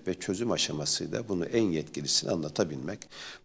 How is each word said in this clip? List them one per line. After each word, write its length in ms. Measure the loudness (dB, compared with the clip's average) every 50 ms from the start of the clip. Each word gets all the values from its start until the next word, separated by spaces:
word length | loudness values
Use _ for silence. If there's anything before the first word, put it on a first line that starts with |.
| -4 -4
ve 60 | -4
çözüm 360 | -2 -2 -2 0 0 0 2
aşamasıyla 760 | 2 2 2 0 0 -2 0 0 0 0 0 -2 -2 -2 0 0
bunu 160 | 0 0 2
en 160 | 2 4 4 4 4
yetkilisine 600 | 4 0 -2 -2 -6 -4 0 2 2 2 2 2
anlatabilmek. 680 | 2 0 0 0 0 0 0 0 0 -4 -6 -6 -6 -8 -12 -14 -14 -14 -12 -12 -14 -10